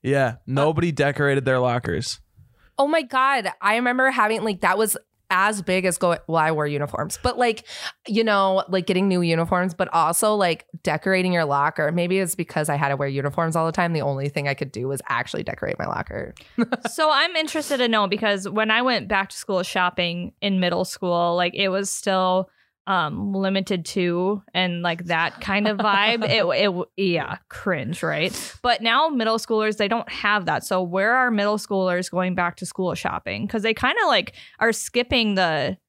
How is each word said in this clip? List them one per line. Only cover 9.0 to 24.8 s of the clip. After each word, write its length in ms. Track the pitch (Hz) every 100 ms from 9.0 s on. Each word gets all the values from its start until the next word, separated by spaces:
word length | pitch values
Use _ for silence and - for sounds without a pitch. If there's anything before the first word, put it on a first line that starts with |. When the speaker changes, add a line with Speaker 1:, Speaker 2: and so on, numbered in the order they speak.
| 196
Speaker 2:
new 140 | 180
uniforms, 500 | 175 165 165 180 185
but 140 | 170 180
also, 420 | 165 160 170 214
like, 320 | 214 185 160 - -
decorating 500 | - 156 190 190 185
your 140 | 175 156
locker. 440 | 139 147 - 151
Maybe 280 | 170 175 190
it's 160 | 185
because 340 | - 165 - 151
I 80 | 143
had 140 | 143
to 60 | 139
wear 120 | 139
uniforms 480 | 135 139 139 165 165
all 80 |
the 80 | 160
time. 220 | 165 175
The 80 | 160
only 260 | 143 135 139
thing 180 | 139 143
I 60 |
could 160 | 139 135
do 160 | 107 127
was 140 | 135 -
actually 340 | 120 123 -
decorate 360 | - - - -
my 80 | -
locker. 480 | - - - - - - -
<laughs> 320 | 233 240 -
Speaker 3:
So 200 | - 311
I'm 240 | 285 330 339
interested 420 | 311 320 294 277
to 100 | 247
know 180 | 220 202
because 400 | 202 220 202 190
when 220 | 202 220
I 120 | 220
went 260 | 254 233 165
back 220 | 202 196
to 60 | -
school 260 | - 190
shopping 720 | 180 190 180 180 175 170 175 _
in 180 | 202 190
middle 240 | 180 175
school, 500 | 185 - 180 170 175
like, 200 | 170 180
it 140 | - 196
was 200 | 190 196
still, 600 | - - 190 185 185 185 _ _ _ -
um, 460 | 190 156 - 202
limited 540 | 196 190 196 190 190 160
to 560 | - 175 175 185 208 -
and, 300 | 180 185 175